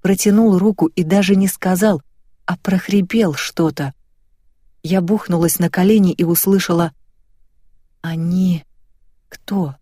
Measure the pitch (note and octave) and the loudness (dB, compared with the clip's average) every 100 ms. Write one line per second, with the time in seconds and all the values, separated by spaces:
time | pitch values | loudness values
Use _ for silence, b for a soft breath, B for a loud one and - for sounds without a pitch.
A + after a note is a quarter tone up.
0 | F#3 G3 G#3 G#3 A3+ F3+ G#3 G3 E3 - | 0 0 2 4 4 4 2 0 -2 -2
1 | D#3+ G3 F#3+ G3 G3 - F#3 F#3 G#3+ D#3+ | 0 0 2 2 0 -2 -4 0 0 0
2 | _ _ _ _ - F3+ - F#3 - G3+ | _ _ _ _ -10 -6 -2 -4 0 -2
3 | F3+ A3+ G3 C#3+ - - D#3+ C#3+ C#3 - | 0 0 0 -2 -8 -2 -2 -2 -10 -10
4 | _ _ _ _ _ _ _ _ D#3 F#3+ | _ _ _ _ _ _ _ _ -2 -2
5 | F3 G#3+ - F3 E3 - E3+ - F#3 G#3+ | 0 -2 -2 0 0 0 -2 2 2 4
6 | F#3 D#3 E3+ E3+ G3 G3 - E3+ E3 _ | 2 0 -2 0 0 0 0 -2 -2 _
7 | _ _ _ _ _ _ _ _ _ _ | _ _ _ _ _ _ _ _ _ _
8 | E3+ E3 E3+ F3+ F#3 E3 _ _ _ _ | -10 -6 -4 0 0 -2 _ _ _ _
9 | _ _ _ - - G3 D#3 C3+ | _ _ _ -20 -6 -4 -4 -8